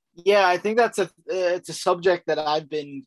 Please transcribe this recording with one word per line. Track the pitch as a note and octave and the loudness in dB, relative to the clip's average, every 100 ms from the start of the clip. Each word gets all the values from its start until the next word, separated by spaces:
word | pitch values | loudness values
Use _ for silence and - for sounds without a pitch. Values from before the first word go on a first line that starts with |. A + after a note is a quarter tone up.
| _ E3+ F3+ | _ -6 2
Yeah, | G3+ F#3 | 4 4
I | F3 | 2
think | G3+ A3+ | 0 2
that's | A3+ - | 0 0
a, | |
uh, | F3+ _ D#3+ | -4 _ -8
it's | F#3 F3+ F3+ - | -2 -2 -2 -6
a | |
subject | D#3 F#3+ F3+ F3 F3 - | -6 -2 0 2 0 -2
that | D3+ | -4
I've | D3+ D#3 D3 | -2 -2 -4
been | D3+ C#3+ C#3 | -8 -8 -14